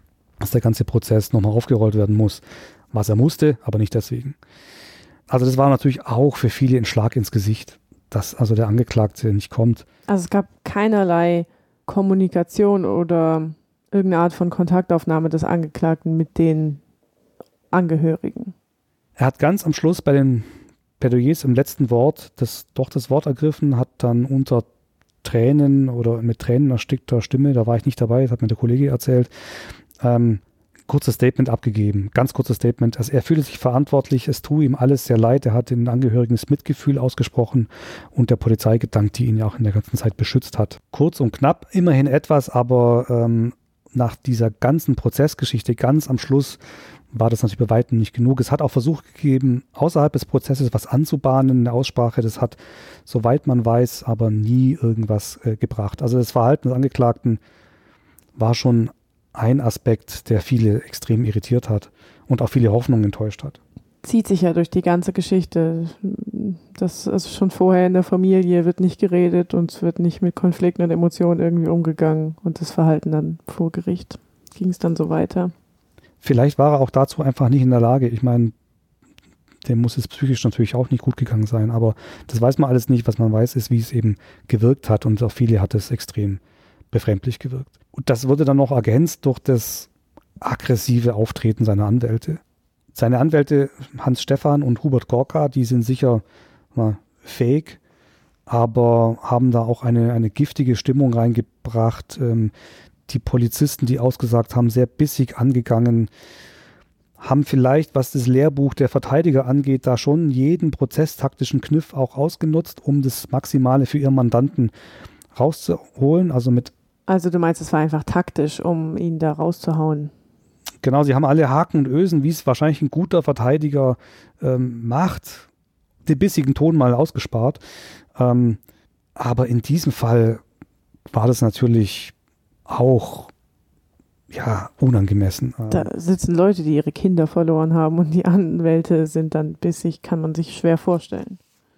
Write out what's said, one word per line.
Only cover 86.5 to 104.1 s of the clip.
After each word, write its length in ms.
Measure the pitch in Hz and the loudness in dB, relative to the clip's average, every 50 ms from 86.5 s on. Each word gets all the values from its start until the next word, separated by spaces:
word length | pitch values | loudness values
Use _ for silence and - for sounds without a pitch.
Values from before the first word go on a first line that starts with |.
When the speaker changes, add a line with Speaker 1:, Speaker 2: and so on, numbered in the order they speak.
| _ _ _ _ _ _ - _ | _ _ _ _ _ _ -10 _
Speaker 1:
befremdlich 480 | - 117 - - 104 98 - 131 117 - | -6 -4 0 0 -2 -2 -2 -6 -8 -8
gewirkt. 400 | - 131 127 131 135 - _ _ _ _ | -8 -10 -10 -10 -12 -14 _ _ _ _
Und 200 | _ - 131 - | _ -8 -2 -2
das 160 | 131 113 131 131 | -2 0 0 0
wurde 180 | 139 143 156 | 2 2 2
dann 120 | 135 139 139 | 4 4 4
noch 140 | 139 123 | 4 2
ergänzt 540 | 143 123 110 113 110 127 170 165 - - - | 2 0 2 2 2 2 2 0 -2 -2 -2
durch 140 | 139 127 - | -2 -2 -2
das 500 | - - 131 117 - - - - - _ _ _ _ _ _ - _ _ - - | 0 0 0 0 0 -4 -10 -14 -16 _ _ _ _ _ _ -20 _ _ -14 -10
aggressive 760 | - - - - - - 127 107 - - 123 120 117 120 113 | -8 -8 -8 -6 -2 -2 -2 0 0 0 0 2 2 0 0
Auftreten 500 | 104 110 - - - - 110 110 - 117 | 0 -2 -2 -4 -2 -2 -2 0 0 0
seiner 200 | 107 104 101 104 | 0 2 0 2
Anwälte. 520 | 104 110 123 120 113 110 113 - - 156 - _ _ _ _ _ _ _ _ _ _ | 2 0 0 0 -2 -4 -4 -4 -6 -10 -10 _ _ _ _ _ _ _ _ _ _
Seine 280 | - - 123 117 127 120 | -6 -2 0 0 2 2
Anwälte 500 | 135 160 156 151 143 - 151 139 139 139 - - 135 - - 131 | 2 2 2 2 2 2 2 0 0 0 -4 -14 -20 -18 -12 -6
Hans 240 | - 131 123 - | -2 -2 -2 -2
Stephan 420 | - - 139 - - 151 143 147 143 | -2 -2 -2 0 0 0 0 2 2
und 200 | 127 120 - - | 0 -2 -2 -2
Hubert 260 | 151 135 120 - - | 0 -2 -2 -2 0
Gorka, 400 | - 120 135 - - 156 151 143 | -2 -2 -2 -2 -2 -2 -2 -2
die 160 | - 135 123 | -2 -2 -2
sind 180 | 113 127 123 113 | 0 0 0 0
sicher 400 | 113 127 - - 127 120 110 - _ _ _ _ _ _ _ _ _ - | 0 -2 0 2 2 2 0 -2 _ _ _ _ _ _ _ _ _ -4
mal 220 | 123 113 110 104 - _ _ _ _ | -2 -2 -2 -2 -4 _ _ _ _
fähig, 600 | _ - - - 127 117 135 156 156 - - - _ _ _ _ _ _ _ _ _ _ _ _ _ | _ -10 -6 -2 0 0 0 0 -2 -6 -16 -20 _ _ _ _ _ _ _ _ _ _ _ _ _
aber 720 | - - 117 117 117 110 127 120 120 117 117 117 113 113 - | -4 -2 0 0 0 2 2 2 4 4 4 4 2 0 -2
haben 300 | - - 123 120 127 127 | -4 -2 0 2 2 2
da 80 | 120 117 | 2 2
auch 240 | 113 113 120 - - | 0 0 -2 -2 0
eine, 300 | 120 117 117 117 117 120 | 0 2 2 2 2 0
eine 160 | 117 113 107 | 0 -2 -2
giftige 480 | - - 147 - - - 143 123 120 - | -2 -2 -2 -2 -2 -2 0 0 0 0
Stimmung 360 | - - 131 139 143 127 113 | 0 0 0 2 2 2 2
reingebracht. 1040 | 117 117 120 117 117 110 - _ _ - 120 113 117 113 117 - - - - - - | 2 2 2 0 0 -2 -6 _ _ -12 -6 -2 0 0 0 0 -4 -10 -14 -8 -6
Ähm, 300 | 135 120 113 113 110 104 - - - - - - - _ _ _ _ - | -4 -2 0 0 0 -2 -4 -8 -20 -20 -20 -20 -20 _ _ _ _ -8
die 100 | - 120 | -6 -6
Polizisten, 640 | - - - 123 120 113 - - 151 147 - - 135 | -4 -2 0 0 0 0 0 0 -2 -2 -2 -2 -2
die 140 | 117 131 131 | -2 -2 0
ausgesagt 560 | 120 127 | 0 -2